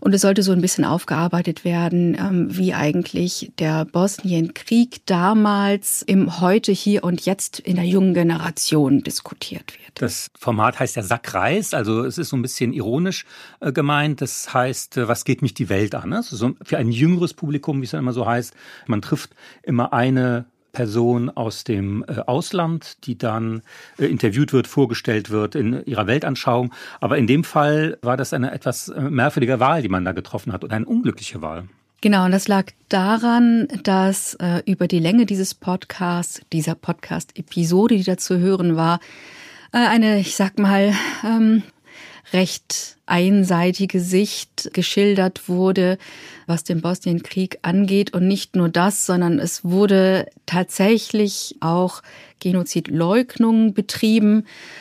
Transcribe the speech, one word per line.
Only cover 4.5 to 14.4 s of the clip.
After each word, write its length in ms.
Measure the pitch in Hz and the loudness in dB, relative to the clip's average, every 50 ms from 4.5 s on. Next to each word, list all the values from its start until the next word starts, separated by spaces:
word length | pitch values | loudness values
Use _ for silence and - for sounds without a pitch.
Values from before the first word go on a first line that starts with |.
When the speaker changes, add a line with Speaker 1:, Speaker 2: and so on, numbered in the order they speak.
| - - - - 226 233 240 247 - - _ | -4 -8 -6 0 2 2 2 2 0 -6 _
Speaker 1:
damals 960 | - 190 170 175 196 220 220 208 208 208 202 202 202 202 202 202 - - - - | -2 0 2 2 4 4 4 4 4 2 2 2 2 0 0 -2 -4 -6 -4 -2
im 380 | - 196 196 185 - 170 170 | 2 2 4 2 2 0 0
Heute, 320 | 185 180 190 226 - - 196 | 2 4 4 4 2 2 0
Hier 320 | - - 202 202 208 - | 0 0 0 0 0 0
und 200 | 175 175 165 - | -2 -2 -2 -2
Jetzt 360 | 185 196 190 - - - - | -2 -4 -2 -4 -8 -10 -8
in 160 | - - 180 | -6 -4 -2
der 80 | 175 175 | 0 0
jungen 280 | 180 185 196 190 190 175 | 2 2 4 4 4 4
Generation 880 | 175 170 170 165 160 160 170 165 - - - 156 151 147 131 143 135 - | 4 2 2 0 0 -4 -6 -6 -6 -2 0 2 2 4 4 4 2 2
diskutiert 720 | - - - - - - - - - - - - - - - | 0 -6 -8 -10 -12 -14 -14 -14 -12 -14 -14 -16 -18 -20 -20
wird. 140 | - - - | -20 -20 -10
Speaker 2:
Das 360 | - 135 110 - - - - _ _ | -6 -6 -4 -4 -6 -10 -12 _ _
Format 420 | - 123 117 104 107 123 - - | -4 -2 0 2 2 0 0 0
heißt 160 | 135 - - | -4 -4 -4
ja 60 | 123 101 | -4 -4
Sack 300 | 90 117 117 - - - | -2 -4 -4 -4 -4 -4
Reis, 380 | 95 90 117 160 208 202 - - | -2 0 0 0 -2 -2 -2 -4
also 320 | 147 110 104 110 113 123 | -2 -2 0 0 -2 -2
es 140 | 131 120 175 | -4 -4 -6
ist 120 | 160 - | -6 -4
so 60 | - | -4
ein 60 | 127 120 | -4 -4
bisschen 300 | 127 - - 131 117 135 | -4 -4 -4 -4 -4 -2
ironisch, 520 | 143 98 104 120 147 175 190 180 - - - - - - - - _ | -4 -4 -2 -2 -2 -2 -2 -4 -6 -10 -14 -20 -20 -20 -20 -16 _
äh, 120 | - 151 135 | -6 -4 -2
gemeint. 480 | 165 147 143 147 143 147 151 151 - | 0 0 0 2 0 0 0 -2 -2
Das 320 | 147 123 - - | -4 -6 -6 -8